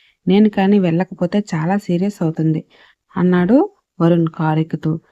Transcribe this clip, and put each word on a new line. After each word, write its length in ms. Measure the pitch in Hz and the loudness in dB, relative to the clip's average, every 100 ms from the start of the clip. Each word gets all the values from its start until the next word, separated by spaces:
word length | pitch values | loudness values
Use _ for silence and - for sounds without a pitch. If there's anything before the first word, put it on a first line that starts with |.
| _ _ 180 | _ _ 0
నేను 220 | 196 214 | 2 2
కానీ 280 | 208 190 208 | 2 2 2
వెళ్ళకపోతే 600 | 180 165 185 175 175 208 | 2 -2 -4 -6 -4 -4
చాలా 360 | 208 165 160 202 | -4 -4 -2 -4
సీరియస్ 420 | - 175 196 - | -2 -2 -2 -4
అవుతుంది," 400 | 160 160 160 156 - _ _ _ _ - | -4 -2 -2 -2 -6 _ _ _ _ -2
అన్నాడు 420 | 180 180 180 262 403 _ _ - | 0 2 2 2 0 _ _ -2
వరుణ్ 280 | 165 170 160 | 2 2 0
కారెక్కుతూ. 640 | - 156 156 160 160 156 160 _ | -2 -2 -2 -2 -4 -4 -6 _